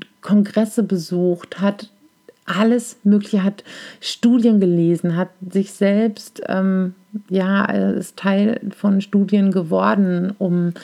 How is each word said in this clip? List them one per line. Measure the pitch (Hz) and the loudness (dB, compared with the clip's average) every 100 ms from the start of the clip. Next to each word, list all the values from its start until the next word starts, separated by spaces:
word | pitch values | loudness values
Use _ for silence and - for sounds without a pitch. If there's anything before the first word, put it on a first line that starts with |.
| - _ | -14 _
Kongresse | - 208 202 - 220 - | 0 2 2 0 -2 -2
besucht, | 190 190 160 175 180 175 - - | -2 -2 -2 -2 0 -2 -8 -4
hat | 196 202 - _ _ _ - _ - | -4 -4 -16 _ _ _ -20 _ -8
alles | 175 226 240 233 - | 0 2 2 -2 -2
Mögliche, | 202 208 202 202 | 2 2 2 0
hat | 190 202 - - - - | 0 -4 -18 -20 -20 -14
Studien | - - 233 247 226 214 | -14 -2 2 4 4 4
gelesen, | 190 175 165 170 175 165 | 4 4 2 2 0 -2
hat | 185 _ 185 | -4 _ -4
sich | 196 196 | -4 -4
selbst, | - 196 202 226 214 - - - | 0 2 2 0 -4 -16 -14 -6
ähm, | 190 190 190 185 185 _ 208 202 | -2 0 0 -2 -6 _ -14 -4
ja, | 185 185 196 196 | -2 0 0 0
äh, | 196 196 196 | 0 0 -2
ist | 180 - | -6 -6
Teil | 196 196 208 - 208 - | -2 2 0 -2 -8 -4
von | 202 196 | 0 0
Studien | 202 202 190 208 196 | 0 0 2 2 2
geworden, | 185 165 185 202 208 185 175 185 202 | 0 0 0 2 2 2 0 -2 -4
um, | 190 175 175 175 | -2 0 0 -4